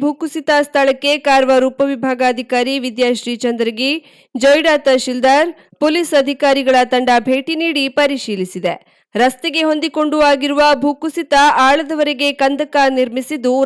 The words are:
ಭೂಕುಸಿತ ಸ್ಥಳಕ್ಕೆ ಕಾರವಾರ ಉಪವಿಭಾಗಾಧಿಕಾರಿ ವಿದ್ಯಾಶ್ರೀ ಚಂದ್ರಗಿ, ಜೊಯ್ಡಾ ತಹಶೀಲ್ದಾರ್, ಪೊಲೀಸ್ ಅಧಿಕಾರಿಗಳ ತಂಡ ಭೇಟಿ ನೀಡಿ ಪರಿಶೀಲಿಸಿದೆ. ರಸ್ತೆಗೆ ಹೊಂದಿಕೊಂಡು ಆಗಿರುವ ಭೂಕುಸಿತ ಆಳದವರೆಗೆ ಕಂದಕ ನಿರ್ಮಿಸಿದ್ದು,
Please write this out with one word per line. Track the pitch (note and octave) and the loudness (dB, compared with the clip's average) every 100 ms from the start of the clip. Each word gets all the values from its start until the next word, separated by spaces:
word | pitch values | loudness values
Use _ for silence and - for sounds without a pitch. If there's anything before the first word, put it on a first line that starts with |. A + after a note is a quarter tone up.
ಭೂಕುಸಿತ | D4 D4 D#4+ D#4+ D4 D4 D4 | -2 -4 -8 -4 0 0 2
ಸ್ಥಳಕ್ಕೆ | C#4 C4+ C4+ C#4+ D4 C#4+ | 2 0 0 -2 0 2
ಕಾರವಾರ | C4+ C4 C4 C4 | 2 4 2 2
ಉಪವಿಭಾಗಾಧಿಕಾರಿ | B3+ C#4 B3+ C4 B3+ B3+ A#3+ A#3+ B3 B3 C#4 B3 | 0 -2 -2 -4 0 0 -2 -2 -2 -2 -2 -4
ವಿದ್ಯಾಶ್ರೀ | A3 B3 A#3 B3 A#3 B3 | -2 -2 0 -4 -4 -4
ಚಂದ್ರಗಿ, | A#3 A#3 A3 C4 D#4 - _ _ A#3+ | -2 -4 -2 -4 -4 -8 _ _ -2
ಜೊಯ್ಡಾ | C4+ D4+ D#4+ D4 C#4 | 2 4 2 0 2
ತಹಶೀಲ್ದಾರ್, | C4 C4 B3 C4 C#4+ E4+ - _ _ | 0 0 -2 2 2 0 -6 _ _
ಪೊಲೀಸ್ | D4+ E4 D#4 D4 | 0 0 0 0
ಅಧಿಕಾರಿಗಳ | C4+ C#4 C#4 C#4 C4 B3+ B3 | 0 0 0 2 2 2 2
ತಂಡ | B3+ B3 A#3+ B3+ | 0 2 0 2
ಭೇಟಿ | C4 C#4 D#4+ | -2 -2 -4
ನೀಡಿ | E4 C#4+ C4+ D4+ | -2 -2 -2 0
ಪರಿಶೀಲಿಸಿದೆ. | C#4+ C#4 - F#3+ F#3 F#3 F3 - _ _ _ G#3+ | 0 -2 -6 -6 -6 -6 -6 -6 _ _ _ -2
ರಸ್ತೆಗೆ | B3+ C4 E4 D#4 D#4 | -2 -2 -6 -2 -2
ಹೊಂದಿಕೊಂಡು | D#4 D4+ D#4 D4+ D4+ D4 | -2 -2 -2 -2 0 2
ಆಗಿರುವ | C#4 C#4 C#4+ D4 C#4 | 2 0 2 2 2
ಭೂಕುಸಿತ | C#4+ C#4+ D#4+ E4+ D4 C#4 D4 - C4 | -2 -4 -6 -6 0 4 4 4 2
ಆಳದವರೆಗೆ | D4 D4 D#4 D4 C4 C#4+ C#4+ | 2 -2 -2 -2 0 -4 0
ಕಂದಕ | C4+ C#4+ D4 C#4+ C4+ C4 | -2 0 -2 0 2 2
ನಿರ್ಮಿಸಿದ್ದು, | B3 B3 B3 D4+ B3 C4 | -2 -4 -6 -4 -2 0